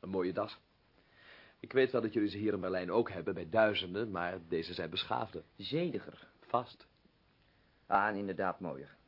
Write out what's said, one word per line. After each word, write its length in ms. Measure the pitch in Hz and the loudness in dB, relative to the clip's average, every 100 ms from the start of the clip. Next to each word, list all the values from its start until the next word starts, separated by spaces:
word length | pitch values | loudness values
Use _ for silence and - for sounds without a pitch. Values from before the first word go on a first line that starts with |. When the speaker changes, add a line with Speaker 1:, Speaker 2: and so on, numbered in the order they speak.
Speaker 1:
een 80 | 90 | -2
mooie 240 | 95 90 | -2 0
das. 260 | 90 107 - _ _ _ _ _ - - - - _ | -2 -4 -8 _ _ _ _ _ -20 -20 -20 -20 _
Ik 120 | 117 | 0
weet 180 | 131 131 | 4 4
wel 100 | 127 | 4
dat 120 | 110 | 2
jullie 160 | 110 104 | 2 0
ze 80 | 101 | 0
hier 160 | 104 | -2
in 80 | 101 | 0
Berlijn 320 | 92 92 90 | 0 -2 2
ook 180 | 104 117 | 2 2
hebben, 240 | 90 80 | -2 -4
bij 140 | 92 82 | -4 0
duizenden, 640 | 107 110 95 90 92 113 | 6 6 4 -4 -4 -4
maar 280 | 90 87 92 82 | -2 -4 -4 -4
deze 260 | 85 82 | -2 -2
zijn 160 | 87 82 | -6 -4
beschaafder. 520 | 90 - 120 113 80 - - | -4 -2 -2 -2 -8 -14 -14
Speaker 2:
Zediger. 720 | 101 147 175 104 - - - _ | -4 -2 -2 -4 -8 -18 -20 _
Speaker 1:
Vast. 460 | - 120 123 - - _ _ _ _ _ _ _ _ _ _ | -2 -2 -2 -14 -20 _ _ _ _ _ _ _ _ _ _
Speaker 2:
Ah, 200 | 98 104 | 4 4
en 80 | |
inderdaad 460 | 101 101 92 95 - | 2 -2 0 0 0
mooier. 360 | 90 67 71 - | -6 -6 -12 -18